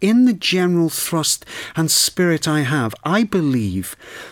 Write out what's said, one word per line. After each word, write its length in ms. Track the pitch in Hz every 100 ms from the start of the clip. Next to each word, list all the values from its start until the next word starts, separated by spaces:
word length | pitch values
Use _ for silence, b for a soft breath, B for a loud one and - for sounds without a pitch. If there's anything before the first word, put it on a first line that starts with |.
in 240 | 190 233
the 80 | 254
general 560 | 202 - 185 180 175 165
thrust 560 | - - 165 151 - B B B -
and 140 | 160
spirit 580 | - - - 180 160 160
I 120 | 151
have, 340 | 135 147 113 -
I 200 | 151 196
believe 680 | 220 190 151 127 104 92 90 - B B B